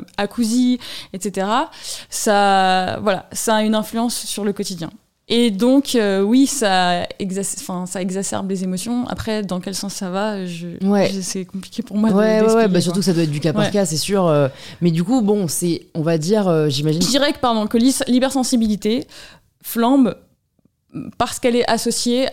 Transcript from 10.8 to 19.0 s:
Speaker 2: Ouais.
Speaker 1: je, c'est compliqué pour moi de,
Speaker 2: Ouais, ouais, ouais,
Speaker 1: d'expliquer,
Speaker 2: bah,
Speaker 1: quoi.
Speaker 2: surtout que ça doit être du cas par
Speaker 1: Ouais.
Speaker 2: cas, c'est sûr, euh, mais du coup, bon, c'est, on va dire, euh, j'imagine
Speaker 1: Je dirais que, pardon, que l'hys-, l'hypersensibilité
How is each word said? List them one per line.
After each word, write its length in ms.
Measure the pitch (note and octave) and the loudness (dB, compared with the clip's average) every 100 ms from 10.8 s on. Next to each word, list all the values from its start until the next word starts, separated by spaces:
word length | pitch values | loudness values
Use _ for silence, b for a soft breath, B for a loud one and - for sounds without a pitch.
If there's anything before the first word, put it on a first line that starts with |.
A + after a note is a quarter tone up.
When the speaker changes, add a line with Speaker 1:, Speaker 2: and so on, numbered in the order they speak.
| F#3+ | 2
Speaker 2:
Ouais. 240 | G3+ F#3+ G3 | 2 2 -2
Speaker 1:
je, 60 | |
c'est 240 | F3+ F#3+ F3+ | -6 -8 -8
compliqué 360 | G3 - - | -12 -12 -10
pour 140 | - G3+ | -6 0
moi 120 | A3 | 2
de, 40 | G3 | 4
Speaker 2:
Ouais, 40 | |
ouais, 60 | A3 | 4
ouais, 120 | A3 | 4
Speaker 1:
d'expliquer, 260 | A3 A3+ A3 | 4 4 4
Speaker 2:
bah, 40 | |
Speaker 1:
quoi. 80 | F3+ | 2
Speaker 2:
surtout 180 | D#3+ F3+ | 2 0
que 60 | F3+ | 0
ça 80 | |
doit 100 | E3+ | 2
être 80 | E3 | 0
du 80 | D3 | 0
cas 140 | E3 | -2
par 100 | G#3 | 0
Speaker 1:
Ouais. 80 | G3+ | 0
Speaker 2:
cas, 140 | G3+ F#3+ | 0 0
c'est 100 | D#3 | -2
sûr, 300 | - G3 F3 | -2 0 2
euh, 220 | D3 C3+ B B B | 4 2 B B B
mais 100 | F3 | 0
du 120 | D#3+ F3+ | 2 2
coup, 160 | C4 | 2
bon, 260 | G3+ G#3 E3+ | 2 2 0
c'est, 400 | - F3+ D#3+ - E3+ | -2 -2 -4 -6 -4
on 60 | |
va 160 | D#3 E3 | 0 0
dire, 320 | D#3+ G#3+ F#3+ | 2 2 2
euh, 180 | D#3+ D3+ | 2 2
j'imagine 340 | C3+ D#3 D#3 | 0 0 0
Speaker 1:
Je 60 | F#3 | 2
dirais 240 | C4+ C#4+ | 2 0
que, 80 | - | 0
pardon, 260 | B3+ A3 G#3+ | 0 0 0
que 120 | A#3 | 2
l'hys-, 260 | B3+ B3+ B3+ | 2 2 0
l'hypersensibilité 1000 | B3 C4 C4 B3 B3 A3 G#3 G#3+ B3 | 2 2 0 0 2 2 0 -2 -2